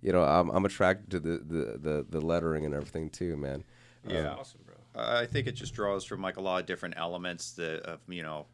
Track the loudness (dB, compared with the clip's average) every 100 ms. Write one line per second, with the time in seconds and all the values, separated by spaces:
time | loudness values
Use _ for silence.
0 | 4 6 8 8 6 4 2 4 4 4
1 | 0 -4 -2 -2 -2 -2 -2 -2 -2 -2
2 | 0 -2 2 2 2 0 0 -2 -4 -6
3 | -6 -4 -4 -2 -4 -4 -8 -20 -20 -18
4 | -4 -2 -2 -6 -12 -18 -20 -20 -14 -4
5 | 0 2 2 0 -2 -6 -8 -2 0 0
6 | -4 -6 -4 -2 0 0 0 -4 -4 -4
7 | -4 -4 -4 -6 -10 -6 -4 -4 -6 -12
8 | -10 -8 -6 -8 -10